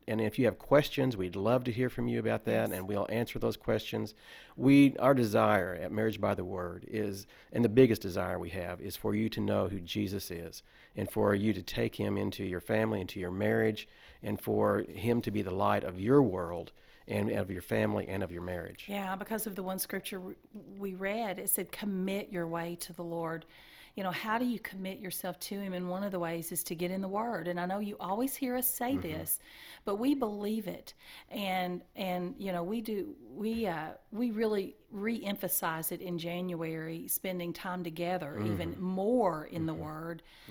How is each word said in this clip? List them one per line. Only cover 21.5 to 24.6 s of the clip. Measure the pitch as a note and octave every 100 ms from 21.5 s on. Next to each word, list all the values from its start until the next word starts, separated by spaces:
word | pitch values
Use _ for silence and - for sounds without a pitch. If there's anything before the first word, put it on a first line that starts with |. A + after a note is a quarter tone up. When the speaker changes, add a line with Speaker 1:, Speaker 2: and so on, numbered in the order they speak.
| - F3
Speaker 2:
"Commit | - G#3 F#3+ F#3+ G3 -
your | F3+ E3
way | E3+ E3+ F3
to | -
the | E3+
Lord." | E3+ E3 E3 E3 - - - - - -
You |
know, | F#3+
how | D#3+ A3 A3+
do | B3
you |
commit | A3+